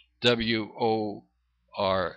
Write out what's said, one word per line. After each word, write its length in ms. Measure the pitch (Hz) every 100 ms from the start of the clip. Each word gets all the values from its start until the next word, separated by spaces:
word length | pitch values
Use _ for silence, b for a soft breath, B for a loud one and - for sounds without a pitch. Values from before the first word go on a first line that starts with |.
| b -
W 500 | 120 117 113 110 104 -
O 440 | 117 110 107 101 - _ _ _ _ -
R 400 | 98 95 87